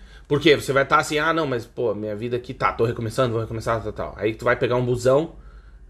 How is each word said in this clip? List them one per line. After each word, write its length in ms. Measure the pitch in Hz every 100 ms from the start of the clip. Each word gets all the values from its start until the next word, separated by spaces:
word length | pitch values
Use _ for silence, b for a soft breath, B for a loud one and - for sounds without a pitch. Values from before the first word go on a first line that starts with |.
| b b -
Porque 260 | 143 156 135
você 160 | -
vai 120 | 135
tá 140 | 135 151
assim, 200 | 151 151
"Ah, 140 | 156
não, 140 | 160 151
mas, 180 | 123
pô, 300 | 110 - 123
minha 220 | 101 107 104
vida 200 | 120 120
aqui 160 | -
tá, 200 | 127 101
tô 120 | -
recomeçando, 480 | 113 120 113 117 131
vou 80 | 113
recomeçar, 400 | 110 113 120 113
tal, 100 | 107
tal." 220 | - 80 71
Aí 160 | 107
tu 100 | 113
vai 120 | 120 120
pegar 200 | 120 123
um 80 |
busão, 480 | 123 123 120 135 160 - b b b b -